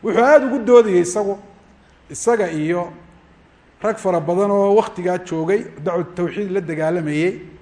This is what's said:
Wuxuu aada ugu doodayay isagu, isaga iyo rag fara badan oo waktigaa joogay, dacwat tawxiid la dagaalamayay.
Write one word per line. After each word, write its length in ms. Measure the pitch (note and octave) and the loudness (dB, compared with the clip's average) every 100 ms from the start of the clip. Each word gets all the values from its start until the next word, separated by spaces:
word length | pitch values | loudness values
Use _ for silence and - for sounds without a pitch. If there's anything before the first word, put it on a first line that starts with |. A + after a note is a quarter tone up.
Wuxuu 200 | A3+ F#3+ | 0 2
aada 220 | B3 D4+ C4 | 6 6 4
ugu 140 | B3+ | -4
doodayay 400 | A3 B3 A3 F3+ | 6 6 6 2
isagu, 380 | F3 G#3+ G3+ G3 - - _ _ _ _ _ | 0 -2 -4 -6 -10 -20 _ _ _ _ _
isaga 420 | C#3+ - A#3 F#3 | -6 0 0 0
iyo 400 | D#3 D3+ F3 E3+ - - - _ _ _ _ _ _ | -2 -2 -2 -4 -12 -20 -20 _ _ _ _ _ _
rag 160 | G#3 G#3+ | -4 -2
fara 220 | G3 E3+ | 0 -2
badan 320 | D3+ F3 G3+ | 0 0 0
oo 240 | G3+ G3 G3+ | 2 4 2
waktigaa 420 | G#3+ - F3+ F3+ | 2 -4 -4 -4
joogay, 400 | F3+ E3 D#3+ G#3 A#3 - | -4 -6 -2 -2 -2 -8
dacwat 360 | D3+ F3 E3+ - | -6 -4 -6 -6
tawxiid 360 | F3 C#3+ G3+ | -6 -4 -4
la 80 | F#3+ | -4
dagaalamayay. 800 | E3 D#3 D#3+ F3 D#3 D3 E3+ A3+ - - | -6 -4 -2 -2 -4 -2 -2 -4 -14 -20